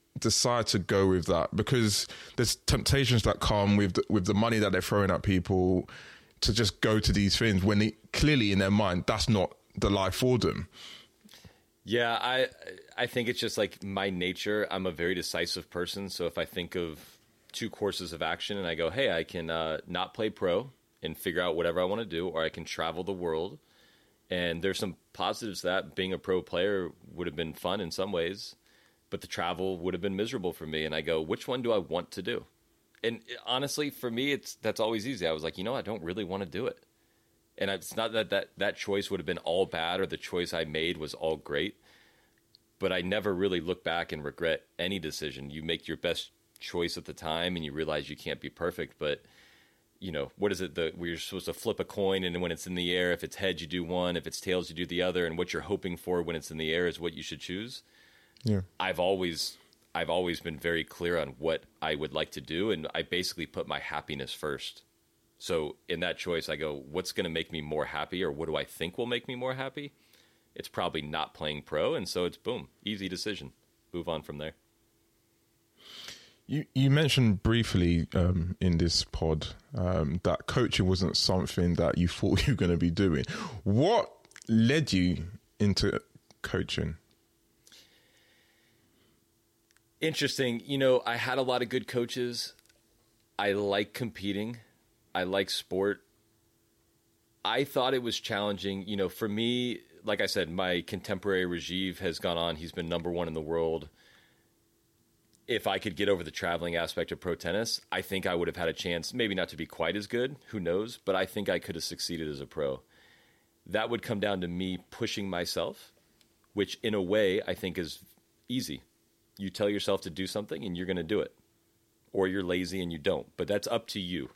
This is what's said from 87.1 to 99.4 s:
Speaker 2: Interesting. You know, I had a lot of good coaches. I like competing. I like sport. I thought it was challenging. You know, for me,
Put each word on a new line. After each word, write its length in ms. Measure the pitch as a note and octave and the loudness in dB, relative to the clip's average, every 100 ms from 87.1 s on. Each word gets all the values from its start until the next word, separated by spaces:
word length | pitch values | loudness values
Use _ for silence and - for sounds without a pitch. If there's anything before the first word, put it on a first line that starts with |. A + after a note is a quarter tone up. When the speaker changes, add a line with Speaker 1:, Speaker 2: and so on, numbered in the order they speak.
| _ _ _ _ _ - - - _ _ _ _ _ _ _ _ _ _ _ _ _ _ _ _ _ _ _ _ _ | _ _ _ _ _ -20 -20 -20 _ _ _ _ _ _ _ _ _ _ _ _ _ _ _ _ _ _ _ _ _
Speaker 2:
Interesting. 600 | D#3+ D#3 C#3 - B2+ A#2 F#2+ | -2 0 0 2 0 0 -2
You 120 | C#3 | 2
know, 240 | C3 B2+ - | 6 6 4
I 120 | A#2+ | -2
had 200 | B2 C3 | 0 0
a 40 | |
lot 200 | B2+ B2 | 2 2
of 80 | A#2+ | 2
good 180 | B2 A2 | -2 -2
coaches. 640 | B2+ A#2+ B2+ B2 A#2+ - - _ _ _ _ _ _ _ - | -2 -2 -2 -4 -4 -8 -10 _ _ _ _ _ _ _ -2
I 140 | G2+ | 0
like 400 | G2 G2+ G2+ G#2 | 2 2 0 0
competing. 640 | - A#2+ - G2 G2 G#2+ A#2+ - _ _ _ _ | -4 -6 -4 -2 -2 -2 -8 -16 _ _ _ _
I 100 | F#2 | -2
like 260 | F#2 G2 G2 | 0 0 0
sport. 520 | - - F#2 G2+ G2+ _ _ _ _ _ _ _ _ _ _ _ _ _ _ | -4 -4 0 0 -2 _ _ _ _ _ _ _ _ _ _ _ _ _ _
I 200 | - A#2+ | -2 0
thought 300 | C#3 C#3 B2+ | 0 0 2
it 100 | C3 | 2
was 160 | A#2+ - | 0 -4
challenging. 680 | - G#2 G#2 G2 G2 G2 F#2+ | -2 -2 0 -2 -2 -4 -4
You 80 | G2+ | 0
know, 140 | F#2 | 0
for 180 | - A2 | 0 -2
me, 520 | G#2 | 0